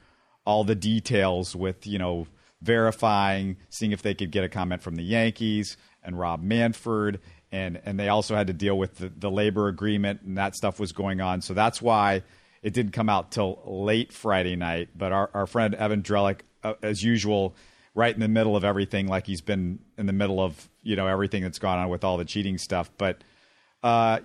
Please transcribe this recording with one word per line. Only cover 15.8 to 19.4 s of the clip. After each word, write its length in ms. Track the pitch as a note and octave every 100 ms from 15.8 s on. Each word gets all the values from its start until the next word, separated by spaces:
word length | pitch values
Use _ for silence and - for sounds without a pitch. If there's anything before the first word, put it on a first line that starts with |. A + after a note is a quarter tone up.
| G#2+ G#2
Drellich, 380 | F#2 G#2 G2 F#2+ - _
uh, 100 | A2 A2
as 200 | G#2+ G2+
usual, 520 | A2 A#2 G2+ G#2 F#2+ - - _ _
right 200 | G#2 A#2
in 60 | A2
the 80 | A2
middle 280 | A2 A2 G#2
of 80 |
everything, 420 | G2 G2 G2 G2+ G2
like 200 | F#2+ F2+
he's 140 | F#2